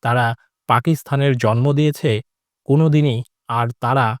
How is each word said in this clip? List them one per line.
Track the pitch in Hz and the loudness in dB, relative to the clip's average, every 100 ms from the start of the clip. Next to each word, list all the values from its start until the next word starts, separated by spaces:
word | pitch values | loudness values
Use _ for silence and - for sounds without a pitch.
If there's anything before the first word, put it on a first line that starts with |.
তারা | 120 123 117 120 _ _ - | 0 0 -2 -4 _ _ 0
পাকিস্তানের | 117 143 156 - 139 139 123 | 0 2 -4 -2 -2 0 0
জন্ম | 110 113 135 | 0 2 0
দিয়েছে, | 143 151 143 156 107 - _ _ _ - | 0 0 -2 -2 -2 -6 _ _ _ -2
কোনো | 139 160 | 2 2
দিনই | 151 147 117 123 _ _ | 2 0 -2 -8 _ _
আর | 117 120 120 | -4 -4 -4
তারা | 120 135 117 110 | -2 0 0 -4